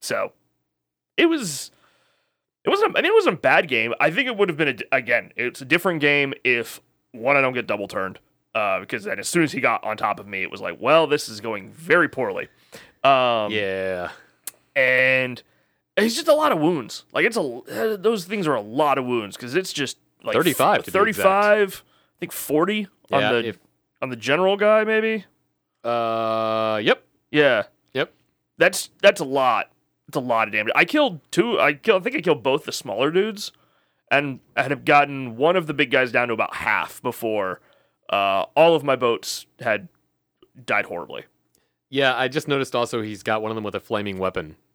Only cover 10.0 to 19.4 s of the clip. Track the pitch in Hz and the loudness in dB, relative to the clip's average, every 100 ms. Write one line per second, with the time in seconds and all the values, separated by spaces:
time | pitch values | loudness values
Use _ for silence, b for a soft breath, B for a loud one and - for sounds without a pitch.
10 | 107 98 101 98 92 101 101 85 113 160 | -4 -4 -8 -8 -8 -8 -8 -4 2 4
11 | 151 147 - 107 113 104 95 104 165 170 | 4 0 -4 -10 -8 -8 -10 -10 0 2
12 | 151 - 113 92 - _ B B B B | 2 -2 -4 -6 -10 _ B B B B
13 | 131 131 127 117 104 107 98 95 95 92 | 4 4 4 0 0 -2 -2 -2 -4 -4
14 | 85 B B B - - _ 139 127 127 | -6 B B B -18 -18 _ 0 2 4
15 | 131 131 127 120 - _ _ _ _ - | 4 2 -2 -6 -16 _ _ _ _ -2
16 | 220 233 330 302 302 185 151 170 107 - | 0 0 2 4 4 2 2 0 -4 -14
17 | - - 185 233 147 120 - 214 226 208 | -8 -2 0 0 -4 -6 -10 -4 -4 0
18 | 190 226 175 208 160 127 107 123 147 135 | 0 0 -2 -4 -2 -2 -2 0 2 2
19 | 127 123 104 - | 0 -2 -4 -10